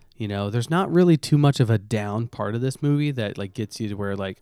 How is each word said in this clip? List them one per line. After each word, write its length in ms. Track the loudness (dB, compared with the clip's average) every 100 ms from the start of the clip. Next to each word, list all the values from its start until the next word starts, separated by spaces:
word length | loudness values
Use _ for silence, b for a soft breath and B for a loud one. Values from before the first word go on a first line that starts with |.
| _ _
you 120 | -6
know, 220 | -4 -2
there's 200 | -2 -2
not 220 | -2 2
really 240 | 4 6 4
too 220 | 4 4
much 200 | 4 4
of 120 | 2
a 80 | 2
down 500 | 0 -4 -2 -4 -6
part 260 | -4 -4
of 60 | -2
this 200 | -2 -2
movie 280 | 0 0 0
that, 260 | -2 -4 -4
like, 160 | -8
gets 260 | -6 -8 -6
you 80 | -6
to 60 |
where, 200 | -4 -4
like, 240 | -4 -6 -6